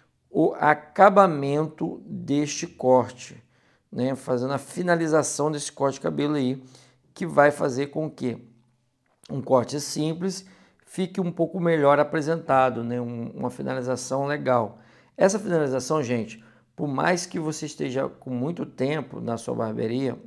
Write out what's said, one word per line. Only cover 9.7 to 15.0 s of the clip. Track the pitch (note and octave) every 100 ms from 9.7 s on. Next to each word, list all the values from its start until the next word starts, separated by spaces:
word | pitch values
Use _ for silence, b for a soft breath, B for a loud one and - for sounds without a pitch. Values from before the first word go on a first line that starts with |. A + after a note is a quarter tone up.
| C#3+
simples | C#3 D3+ D#3 D#3+ F#3 F#3 b b b b _
fique | - F#3 F#3+
um | F3
pouco | E3+ E3 F#3+
melhor | E3+ D#3+ C#3 C#3+
apresentado, | D3 D#3+ D3 E3 D#3 C3 C3 A#2
né? | A#2 B2
Um, | A#2+ A#2+ A#2
uma | - B2
finalização | - C3+ C3 B2 B2+ - C3+ C#3
legal. | D3 C3 B2 G#2 b b b